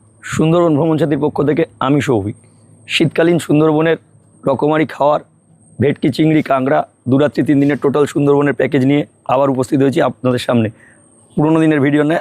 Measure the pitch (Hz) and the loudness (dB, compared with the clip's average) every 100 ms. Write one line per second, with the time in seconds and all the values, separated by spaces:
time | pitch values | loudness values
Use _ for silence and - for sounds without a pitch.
0 | _ _ - - 156 170 170 143 160 156 | _ _ -12 -2 0 2 2 2 0 0
1 | 151 147 147 - 143 156 165 - 131 143 | -2 -2 -4 -2 -2 0 -2 -4 -2 -2
2 | 127 117 101 - _ _ _ - - - | 0 -2 -2 -10 _ _ _ -20 -8 -2
3 | 165 - 165 170 - 151 160 151 165 160 | -2 0 0 0 0 0 2 2 0 -2
4 | _ _ _ _ - 131 147 156 156 - | _ _ _ _ -4 -2 0 0 -2 0
5 | 143 156 - _ _ _ _ - 110 - | 0 0 -4 _ _ _ _ -2 -2 0
6 | 156 - 156 156 - 135 131 151 - _ | -4 0 2 2 0 -2 0 -2 -2 _
7 | - 135 147 - 135 143 143 143 143 143 | -2 0 0 -2 0 2 2 0 0 0
8 | 143 160 143 143 143 131 135 139 131 147 | -2 0 0 2 0 0 0 0 2 0
9 | 147 _ - 127 143 127 127 143 135 135 | -2 _ -4 0 0 0 -2 0 0 0
10 | 131 - 127 123 - 120 107 - - - | -2 -2 -4 -4 -2 -2 -2 -6 -20 -20
11 | _ _ _ - 156 160 160 151 139 147 | _ _ _ -2 0 2 2 2 2 0
12 | 147 160 | 0 -2